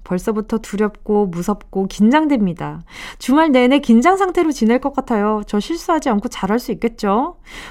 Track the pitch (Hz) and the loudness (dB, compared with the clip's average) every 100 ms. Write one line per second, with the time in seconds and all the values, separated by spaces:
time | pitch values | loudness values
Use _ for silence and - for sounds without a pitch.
0 | - 180 202 214 214 226 - 202 214 - | -6 -4 -2 -4 -2 -6 -4 -2 -2 -4
1 | - 208 202 170 175 202 - 190 196 - | -2 0 0 -2 -4 -4 -4 -6 -4 2
2 | 214 302 311 277 190 165 147 156 - - | 4 4 2 0 0 -4 -10 -12 -16 -18
3 | - - - 285 320 254 247 277 277 226 | -18 -12 0 2 4 4 4 2 4 4
4 | 311 381 381 349 320 269 220 247 277 277 | 6 2 0 0 0 2 2 2 0 -6
5 | 269 220 208 214 202 208 - 339 - 311 | -2 0 0 -2 -2 -4 -4 -6 -2 -2
6 | 285 208 240 - 190 233 247 170 233 233 | 0 -2 -2 -6 -2 -2 -2 -4 -4 -4
7 | 208 208 311 - - - - | -2 0 -2 -8 -20 -18 -16